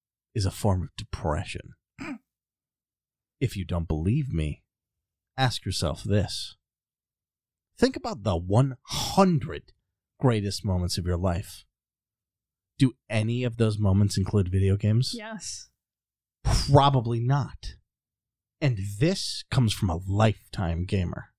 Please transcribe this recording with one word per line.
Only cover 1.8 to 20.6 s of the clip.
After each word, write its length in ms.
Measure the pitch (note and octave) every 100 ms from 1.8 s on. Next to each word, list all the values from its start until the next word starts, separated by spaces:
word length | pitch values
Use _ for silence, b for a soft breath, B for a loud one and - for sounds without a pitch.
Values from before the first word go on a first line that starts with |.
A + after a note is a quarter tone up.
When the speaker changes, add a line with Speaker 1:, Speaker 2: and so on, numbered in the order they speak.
| _ -
Speaker 1:
<clears throat> 180 | - B3 _ _ _ _ _ _ _ _ _ _ _ -
If 160 | B2+ G2+
you 80 |
don't 240 | F2 F2 E2
believe 440 | D#2 E2+ C#3 C3+
me, 300 | E2 D#2 C#2+ _ _ _ _ _ _ _ -
ask 280 | B2+ -
yourself 400 | - - E2 D2+
this. 500 | - G2+ - - - - _ _ _ _ _ _ _ _ _ _ _ -
Think 200 | C4 C4+
about 260 | B3 D#3+
the 140 | G2+ E2+
one 400 | F2+ G#2+ C#3 - -
hundred 880 | - - - F#3+ D#3+ - D2+ - _ _ _ _ -
greatest 420 | C3 A2 G2+ -
moments 320 | G#2+ F#2 F2+ -
of 60 |
your 120 | F2 F2
life. 480 | F#2 F2+ - - - _ _ _ _ _ _ _ _ _ _ -
Do 140 | C3 - -
any 320 | G#2+ A2 A#2+
of 120 | B2+ A#2
those 220 | A2 G#2
moments 380 | G2+ F#2+ G2+ -
include 340 | F#2 G#2 F2+
video 240 | F#2+ G2 G2+
games? 360 | G#2+ A2 C3 A#3
Speaker 2:
Yes. 520 | G#3+ A3 - - - _ _ _ _ _ _ _
Speaker 1:
Probably 760 | - - - C#3 C#3 C3 A#2 A#2
not. 540 | A#2+ C#3+ - - - - _ _ _ _ _ _ _ -
And 180 | D3 G#2+ G2+ G2+
this 440 | D#3+ G3 - - -
comes 220 | - A2+
from 180 | - G2
a 100 | E2+ F#2+
lifetime 800 | G2 A2 - _ -